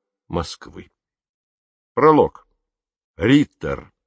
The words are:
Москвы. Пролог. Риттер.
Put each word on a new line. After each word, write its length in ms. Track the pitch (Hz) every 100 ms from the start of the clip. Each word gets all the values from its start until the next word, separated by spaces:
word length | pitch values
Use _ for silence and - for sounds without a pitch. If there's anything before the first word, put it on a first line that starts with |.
| _ _ -
Москвы. 640 | 85 80 - - - - _ _ _ _ _ _ _ _ _ _
Пролог. 540 | - 147 151 82 - _ _ _ _ _ _ _ -
Риттер. 760 | 113 139 139 _ 78 69 73 _